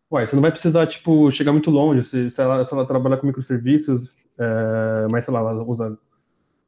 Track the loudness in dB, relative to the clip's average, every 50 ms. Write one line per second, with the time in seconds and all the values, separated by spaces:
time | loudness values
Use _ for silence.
0 | _ -6 -4 -2 -2 0 2 2 2 2 0 0 -2 0 2 2 2 0 -2 -6
1 | 0 2 4 6 6 4 4 2 0 2 2 2 2 2 2 4 4 4 2 2
2 | 0 -2 -2 -4 -4 -2 -2 -2 0 0 2 0 -2 -2 -2 -4 -2 -2 -2 0
3 | 0 0 -2 0 -2 -2 -4 -4 -4 -4 -4 -2 0 2 2 2 2 0 -2 -2
4 | -4 -8 _ _ _ _ _ -6 -4 -2 -2 -2 -2 -2 -2 -2 -2 -2 -2 -2
5 | -2 0 -2 -2 -2 -2 -2 -2 -2 -2 -4 -6 -6 -6 -6 -6 -6 -8 -10 -12
6 | _ _ _ _ _ _ _ _ _ _ _ _ _